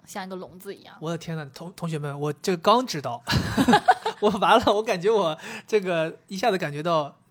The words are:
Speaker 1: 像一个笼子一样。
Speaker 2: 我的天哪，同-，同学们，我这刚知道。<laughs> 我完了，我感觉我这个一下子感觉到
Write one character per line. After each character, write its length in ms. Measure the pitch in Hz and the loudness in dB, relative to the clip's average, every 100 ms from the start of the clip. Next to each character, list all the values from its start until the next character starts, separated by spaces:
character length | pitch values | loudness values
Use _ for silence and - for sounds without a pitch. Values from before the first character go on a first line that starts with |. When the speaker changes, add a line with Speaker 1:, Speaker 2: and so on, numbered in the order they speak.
| - | -14
Speaker 1:
像 180 | 208 | -12
一 40 | 190 | -10
个 80 | 185 | -10
笼 220 | 175 180 | -12 -14
子 160 | 196 | -16
一 80 | 175 | -16
样。 120 | - - | -18 -10
Speaker 2:
我 100 | 156 | -8
的 60 | 165 | -8
天 180 | 165 | -8
哪， 100 | 160 143 | -10 -10
同-， 180 | - 170 | -14 -16
同 140 | - 170 | -10 -6
学 100 | 160 | -6
们， 220 | 147 143 | -6 -4
我 100 | 147 | -4
这 200 | 147 - 175 | -4 -4 0
刚 280 | 202 226 254 | 4 4 2
知 140 | 160 | -4
道。 220 | 131 120 - - - - 254 | -6 -6 -2 -2 0 2 4
<laughs> 480 | 403 - - - - | 6 4 2 0 0
我 80 | 208 | 0
完 260 | 208 175 220 | 2 4 6
了， 140 | 277 | 6
我 80 | 208 | 2
感 180 | 220 190 | 0 0
觉 100 | 185 | 2
我 280 | 226 185 156 - - - | 2 2 -2 -10 -16 -2
这 140 | 214 | -2
个 380 | 185 170 160 - - | 0 0 -2 -6 -12
一 100 | 190 | -2
下 140 | 240 | 0
子 80 | 190 | 0
感 120 | 160 | -2
觉 120 | 143 | -4
到 340 | 165 165 143 - _ | 0 0 0 -8 _